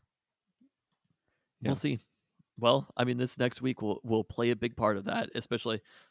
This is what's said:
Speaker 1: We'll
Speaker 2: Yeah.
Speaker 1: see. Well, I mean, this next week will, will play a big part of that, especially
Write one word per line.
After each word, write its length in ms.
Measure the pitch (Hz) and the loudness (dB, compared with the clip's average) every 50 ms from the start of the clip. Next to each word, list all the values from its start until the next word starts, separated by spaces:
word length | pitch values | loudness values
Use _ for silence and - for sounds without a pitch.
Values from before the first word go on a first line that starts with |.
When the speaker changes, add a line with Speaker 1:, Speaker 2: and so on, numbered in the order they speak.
| _ _ _ _ _ _ _ _ _ _ _ _ 247 277 _ _ _ _ _ _ _ _ _ _ _ _ _ _ _ _ _ _ | _ _ _ _ _ _ _ _ _ _ _ _ _ _ _ _ _ _ _ _ _ _ _ _ _ _ _ _ _ _ _ _
Speaker 1:
We'll 80 | 120 123 | 0 0
Speaker 2:
Yeah. 20 | |
Speaker 1:
see. 280 | 139 - - 147 135 117 - _ _ _ _ _ _ _ _ _ _ - | 0 2 0 0 -2 -2 -6 _ _ _ _ _ _ _ _ _ _ 2
Well, 340 | 117 117 131 139 135 - - | 4 4 6 4 2 -2 -2
I 100 | - 123 | -2 0
mean, 120 | 123 123 | 0 0
this 220 | 123 127 120 - - | 0 -2 -2 0 0
next 240 | 123 123 - - | 0 0 0 -2
week 180 | 123 131 127 - | -4 -4 -4 -2
will, 200 | 110 104 101 - - | -2 -2 -2 -2 -2
will 200 | 117 113 110 101 | 0 0 0 0
play 260 | - - - 120 117 | 0 -2 0 2 2
a 60 | 120 | 2
big 200 | 107 120 120 - | 2 -2 -4 -2
part 220 | - 113 107 107 98 | 0 2 2 2 0
of 80 | 98 | -2
that, 240 | 101 104 113 - - - | -4 -2 -2 -4 -4 -6
especially 460 | 117 - - 120 113 - 117 110 104 - _ - - - _ | -8 -4 -4 -4 -4 -2 -2 -4 -4 -6 _ -20 -20 -20 _